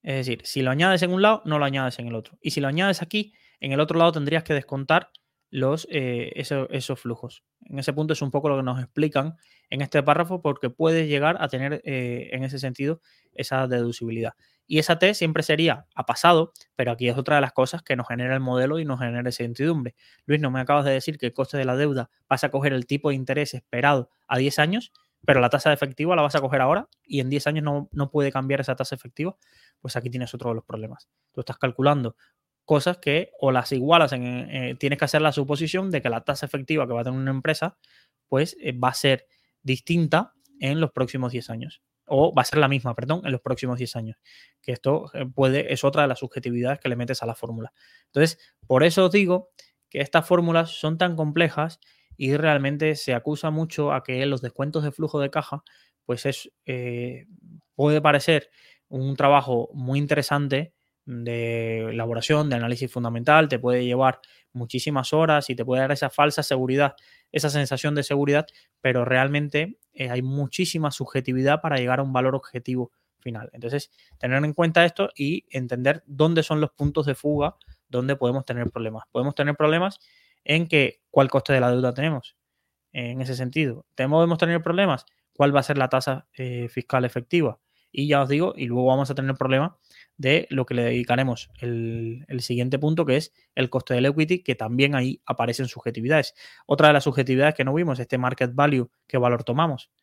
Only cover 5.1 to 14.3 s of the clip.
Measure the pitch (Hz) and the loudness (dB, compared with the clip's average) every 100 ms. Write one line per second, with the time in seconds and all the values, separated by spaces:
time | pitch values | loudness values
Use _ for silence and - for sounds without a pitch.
5.1 | _ _ _ _ 135 131 160 349 151 127 | _ _ _ _ -2 -2 -2 -4 -4 -2
6.1 | 120 - - 139 139 131 135 - 127 120 | -4 -6 -8 -6 -4 -4 -6 -6 -8 -8
7.1 | 117 123 - _ _ - 139 135 151 156 | -8 -10 -18 _ _ -14 -6 -4 -2 -2
8.1 | 156 139 143 147 135 127 127 123 - 151 | -2 -2 -2 0 0 -2 -4 -6 -2 0
9.1 | 147 151 160 _ _ _ 135 139 151 143 | 0 -2 -8 _ _ _ -6 0 0 2
10.1 | 147 170 180 156 135 127 - 160 165 156 | 2 0 -2 -4 -2 -6 0 2 2 2
11.1 | 143 151 175 151 127 139 147 - 131 123 | 2 2 0 -2 -2 -4 -6 -6 -4 -4
12.1 | 120 - 131 131 135 131 123 139 165 _ | -6 -8 -6 -6 -6 -8 -4 -4 -4 _
13.1 | _ _ - 135 131 131 123 120 120 117 | _ _ -12 -2 -2 0 0 0 -4 -6
14.1 | 113 113 | -4 -6